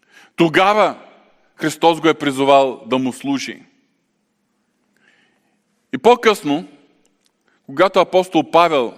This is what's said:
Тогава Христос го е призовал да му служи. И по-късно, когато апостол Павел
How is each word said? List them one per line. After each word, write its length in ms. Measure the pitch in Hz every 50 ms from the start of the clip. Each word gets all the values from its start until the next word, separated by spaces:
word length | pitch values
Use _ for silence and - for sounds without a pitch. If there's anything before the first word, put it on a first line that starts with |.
| _ _ _ _ _ _ _
Тогава 640 | - 170 165 143 160 185 196 208 214 202 165 123 - - - _ _ _ _ _ _ _ _ _
Христос 460 | _ - 156 147 - - 165 170 156
го 60 | 151 165
е 60 | 151
призовал 720 | 151 156 147 135 131 139 139 139 139 135 135 117 - -
да 120 | 113 123 131
му 160 | 131 127 113
служи. 500 | - - 135 139 131 - - 95 - - _ _ _ _ _ _ _ _ _ _ _ _ _ _ _ _ _ _ _ _ _ _ _ _ _ _ _ _ _ _ _ _ _ _ _ _ _ _ _ _ _ _ _ _ _ -
И 40 | 131
по-късно, 720 | - 220 247 240 240 226 208 - 135 147 143 151 185 - - _ _ _ _ _ _ _ _ _ _ _ _ _ _ _ _ _ _
когато 340 | - 139 139 180 196 190 196
апостол 520 | 175 170 - 185 185 185 - 165 143 -
Павел 420 | - 160 175 170 160 143 123 107 90